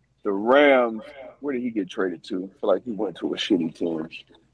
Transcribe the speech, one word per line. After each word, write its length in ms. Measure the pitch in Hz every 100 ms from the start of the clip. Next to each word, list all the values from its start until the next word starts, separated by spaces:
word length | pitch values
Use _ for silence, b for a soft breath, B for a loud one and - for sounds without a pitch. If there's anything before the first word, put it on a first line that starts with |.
| _ _
the 80 | 104
Rams. 720 | 98 113 139 147 131 120 110 B B B B
Where 140 | 143
did 80 | 123
he 80 | 123
get 200 | 110 90
traded 340 | - 95 85 -
to? 240 | 95 98 -
I 40 |
feel 100 | 104
like 140 | 95
he 80 | 123
went 260 | 101 101 80
to 160 | 73
a 40 | -
shitty 380 | - 95 82 -
team. 340 | 87 80 80 - - _ _